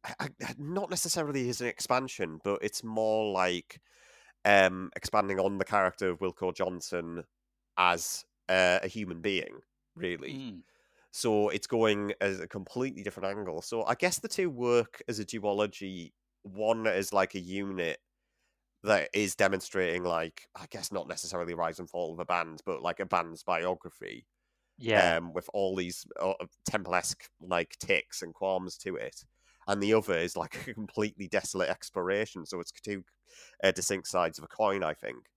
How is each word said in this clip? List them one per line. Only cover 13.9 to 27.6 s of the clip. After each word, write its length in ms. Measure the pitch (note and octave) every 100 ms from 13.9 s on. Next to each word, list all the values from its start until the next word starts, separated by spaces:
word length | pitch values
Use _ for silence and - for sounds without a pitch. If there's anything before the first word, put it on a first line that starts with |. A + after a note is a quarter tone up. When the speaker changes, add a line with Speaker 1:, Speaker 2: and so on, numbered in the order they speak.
| B2
Speaker 1:
guess 220 | F3+ -
the 80 | A3+
two 220 | - F3+
work 520 | B2 A#2+ A#2+ A2+ - -
as 120 | A2
a 60 | G2+
duology, 880 | A2+ G#2 G2+ G#2 - G2 F#2 E2 _ _ _
one 420 | G2+ F#2+ G#2+ A2+ A2
as, 260 | F#2+ G2
like, 220 | G2+ F#2+ G2
a 40 |
unit 600 | F2 G2 G2 F#2+ E2+ - _ _ _ _ _ _ _ _
that 260 | G2+ G2+ D2+
is 220 | G#2 G2+ -
demonstrating, 680 | G2 G2 - G2 F2+ F2
like, 440 | F2+ E2 E2 - - -
I 100 | -
guess 220 | G#2+ -
not 160 | G2 C#2+
necessarily 460 | E2+ E2 F#2 E2+
rise 260 | E2+ E2 E2
and 100 | E2+
fall 220 | E2+ E2
of 60 | E2
a 60 | F2
band, 360 | F2 E2 D#2+ -
but, 160 | D#2
like, 180 | D#2 E2+
a 60 | F#2+
band's 360 | F2+ E2 E2
biography, 840 | - E2+ F2+ F#2 F2+ - G1+ A1+ _ _ _ _ _ -
Speaker 2:
Yeah. 180 | A2+ G#2+
Speaker 1:
um, 360 | F2 E2 E2+
with 140 | D#2+ -
all 200 | G2+ G2 F#2+
these, 280 | F2 - - -
uh, 140 | F#2 F#2+ F2+ _ -
Temple-esque, 580 | G#2+ F2 F2+ - - - _
like, 360 | F2+ F2